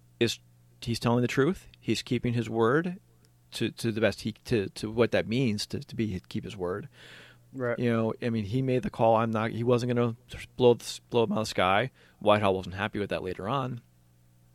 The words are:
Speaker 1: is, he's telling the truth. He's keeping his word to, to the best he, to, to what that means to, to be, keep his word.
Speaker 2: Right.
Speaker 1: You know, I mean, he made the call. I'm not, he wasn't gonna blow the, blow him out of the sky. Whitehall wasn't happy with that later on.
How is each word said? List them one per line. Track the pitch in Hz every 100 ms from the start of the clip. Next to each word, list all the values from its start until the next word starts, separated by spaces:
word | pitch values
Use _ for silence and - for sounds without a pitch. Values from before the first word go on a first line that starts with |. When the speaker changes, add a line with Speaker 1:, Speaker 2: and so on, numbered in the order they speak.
| _ _
Speaker 1:
is, | 117 - _ _ _ _
he's | - 113
telling | 123 120
the | 123
truth. | - 139 190 - -
He's | - 107
keeping | - 120 123
his | 120 110
word | 113 113 143 175 185 - _ _ _ _
to, | - 113
to | - 117
the | 107
best | 107 98
he, | 113 107 -
to, | 117 95
to | - 107
what | 113 113
that | 101 90
means | 117 131 104 -
to, | -
to | - 117
be, | 110 92 -
keep | 110
his | - 107
word. | 87 101 131 - - - - - _
Speaker 2:
Right. | 131 123 117
Speaker 1:
You | 123
know, | 117 113 110
I | 120
mean, | 113
he | 101 123
made | 131 127
the | -
call. | - 113 113
I'm | 117
not, | 110 113
he | 110
wasn't | 120 123 123
gonna | 120 120 113 _ - - -
blow | 123
the, | 120 - - -
blow | 120
him | 113
out | 202
of |
the | 110
sky. | - 92 98 127 - _ _
Whitehall | 104 104 104
wasn't | 95 92
happy | 95 107 110
with | 98
that | 87
later | 92 90 92
on. | 135 127 123 - _ _ _ _ _ _